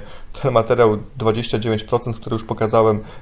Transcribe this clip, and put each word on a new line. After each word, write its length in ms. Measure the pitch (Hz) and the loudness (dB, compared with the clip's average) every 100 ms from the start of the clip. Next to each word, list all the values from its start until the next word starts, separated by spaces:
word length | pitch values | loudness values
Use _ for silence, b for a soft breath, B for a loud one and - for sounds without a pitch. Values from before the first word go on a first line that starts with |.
| B B B - | B B B -4
Ten 100 | 135 | 2
materiał 440 | 117 110 120 113 107 - - | 2 2 4 4 4 -4 -2
dwadzieścia 420 | 113 110 117 117 | 0 0 -2 -2
dziewięć 260 | 113 107 | 0 -2
procent, 320 | - 120 - 113 | 0 -2 -2 -8
który 180 | - | -6
już 100 | 113 | -6
pokazałem, 560 | - 110 110 113 110 104 B B | -4 -2 2 4 4 2 B B